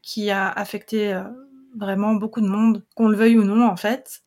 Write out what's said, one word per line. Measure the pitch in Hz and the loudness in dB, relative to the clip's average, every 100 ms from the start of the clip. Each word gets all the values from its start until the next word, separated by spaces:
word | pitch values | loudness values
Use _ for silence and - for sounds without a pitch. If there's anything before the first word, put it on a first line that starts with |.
qui | - 226 202 | -14 -6 -4
a | 196 190 | -2 -2
affecté, | - 202 208 - 220 208 185 | -4 -8 -10 -6 -4 -2 -4
euh, | 196 254 277 - _ 233 | -8 -14 -20 -20 _ -10
vraiment | 196 196 214 | -4 -2 0
beaucoup | 214 220 233 | 0 -2 -2
de | 202 | -2
monde, | 202 226 202 - - | 2 2 0 -4 0
qu'on | 220 | 2
le | 208 | 4
veuille | 226 226 | 4 6
ou | |
non, | 196 214 240 | 4 4 2
en | 180 | 0
fait, | 208 262 - - | -4 -4 -8 -12